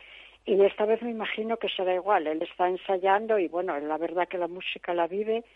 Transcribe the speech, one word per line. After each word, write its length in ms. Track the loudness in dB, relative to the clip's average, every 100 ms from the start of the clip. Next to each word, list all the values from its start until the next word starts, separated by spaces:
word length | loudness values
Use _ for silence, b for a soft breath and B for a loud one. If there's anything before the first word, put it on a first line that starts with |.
| b b b b
y 160 | 0 4
esta 220 | 4 4 0
vez 140 | 0
me 80 | -2
imagino 480 | -6 -6 -4 -4 -2
que 100 | -4
será 260 | -2 0
igual. 320 | 0 2 2 2
Él 160 | -2
está 240 | -4 0 0
ensayando 680 | 0 -2 0 4 2 2 2
y, 80 | 2
bueno, 320 | -2 -2 -4
la 200 | -2 -2
verdad 280 | -2 -2 -2
que 120 | -2
la 100 | -4
música 440 | -6 -10 -8 -4
la 120 | -2 -2
vive, 380 | -2 -2 -2 -4